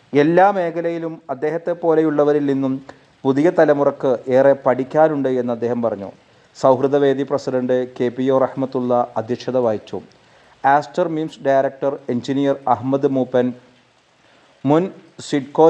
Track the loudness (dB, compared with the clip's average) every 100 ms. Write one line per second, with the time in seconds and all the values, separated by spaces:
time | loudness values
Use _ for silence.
0 | _ 0 4 4 4 2 -4 -4 -6 -6
1 | -8 -10 -12 -6 -4 -4 -6 -4 0 2
2 | 2 2 2 2 0 0 -2 -4 -8 -20
3 | _ _ 0 2 2 4 4 4 0 0
4 | -2 -2 0 4 4 4 0 -2 -2 2
5 | 2 2 -2 -2 -2 -4 -4 -2 -4 -6
6 | -10 -16 _ _ _ 0 2 4 2 2
7 | 2 0 -2 -4 -4 -4 -2 -2 -2 -4
8 | -4 -2 0 2 0 -2 -6 -4 0 0
9 | 0 -4 -6 -6 -4 -2 -2 -2 -8 -14
10 | -14 _ _ _ _ _ 2 2 0 -4
11 | -4 -4 -6 -6 0 0 0 -4 -6 -6
12 | -6 -6 -4 -2 -2 -2 -2 -2 0 -2
13 | 0 -2 -2 0 -2 -4 -16 _ _ _
14 | _ _ _ _ _ _ 0 0 0 -8
15 | -20 -20 -6 -6 -4 2 4